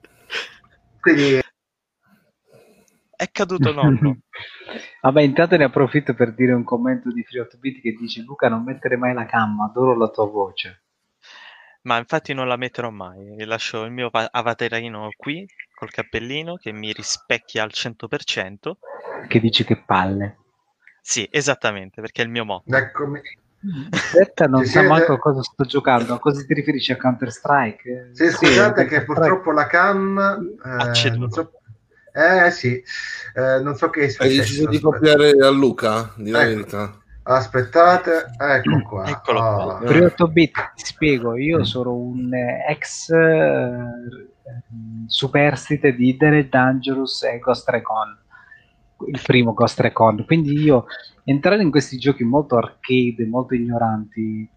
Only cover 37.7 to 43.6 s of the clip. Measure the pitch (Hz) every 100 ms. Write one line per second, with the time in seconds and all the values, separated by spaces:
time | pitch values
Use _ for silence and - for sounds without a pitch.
37.7 | 165 175 180 175 165 - - 143 135 143
38.7 | 156 107 104 95 - - 113 113 101 95
39.7 | 95 120 151 175 - 170 160 156 - -
40.7 | - - - 156 131 117 117 147 165 -
41.7 | 127 123 123 123 127 123 127 123 127 147
42.7 | 151 - - - 165 160 160 156 135